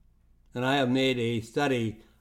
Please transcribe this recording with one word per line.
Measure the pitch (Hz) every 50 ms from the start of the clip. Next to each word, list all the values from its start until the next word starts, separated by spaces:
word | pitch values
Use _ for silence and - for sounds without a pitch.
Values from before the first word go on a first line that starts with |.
| - _ _ _ _ _ _ _ _ - -
And | 123 127
I | 131 139
have | 143 131 123
made | 127 131 131 131 127 120
a | 117 117 120 110
study. | 113 - - 147 143 139 131 120 113 107 107 - - - - _